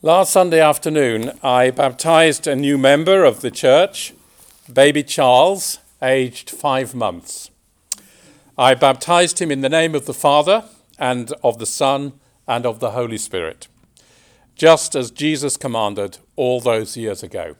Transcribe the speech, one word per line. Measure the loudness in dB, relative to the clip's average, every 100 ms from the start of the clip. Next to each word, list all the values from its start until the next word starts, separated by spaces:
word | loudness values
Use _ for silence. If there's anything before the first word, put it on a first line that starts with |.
Last | 2 2 4
Sunday | 2 2 4
afternoon, | 4 2 -2 0 0 -2 -6 -6
I | -2 2 2
baptized | 2 -2 -2 0 4 4 0 -4
a | -4
new | 0 2
member | 4 4 4 4 4
of | 2
the | -8
church, | -2 4 4 4 -2 -14 -16 _ _ _ _ _
baby | 2 4 4
Charles, | -4 -2 4 4 4 0 -6 -12 _ _
aged | -2 0 -2 -8 -18
five | -8 -4 -4 -4 -6
months. | -6 -6 -14 -18 -18 _ _ _ _ -16 _ _ _ _ _ 0
I | 2 4
baptized | 2 0 0 0 0 -2
him | -4
in | -4
the | -2
name | 0 -2 -4
of | -8
the |
Father, | -2 2 2 2 0 -2 _ _ _
and | -6 -4 -6 -4
of | -4 -4
the | -8
Son, | -4 -2 -2 -6 -14 _ _ -8
and | -6 -4
of | -6
the | -8
Holy | -6 -8 -8
Spirit, | -10 -8 -10 -12 -20 _ _ _ _ _ _ _ _ _
just | 4 4 2 -6
as | -8
Jesus | -6 -4 -4 -4 -6
commanded | -6 -4 -4 -4 -10 -12 _ -6
all | -2 -2
those | -2 -2 -4 -10
years | -10 -10
ago. | -12 -12 -12 -14